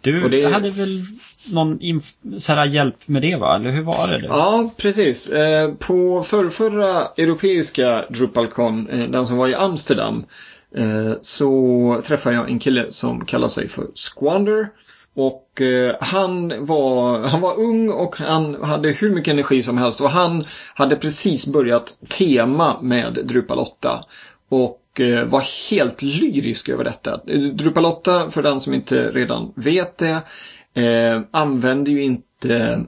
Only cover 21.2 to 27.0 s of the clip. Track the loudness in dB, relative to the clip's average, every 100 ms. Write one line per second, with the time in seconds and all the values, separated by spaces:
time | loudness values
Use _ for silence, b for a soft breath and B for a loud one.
21.2 | 0 0 0 2 2 2 0 -18 -10 0
22.2 | 4 4 4 4 2 0 0 0 0 -4
23.2 | -2 -2 0 -4 -4 _ -4 -4 -8 B
24.2 | B B _ 0 0 -2 _ -2 2 2
25.2 | 2 0 -2 -8 -2 0 0 -2 -4 0
26.2 | 0 0 -2 -4 -4 -4 -4 -6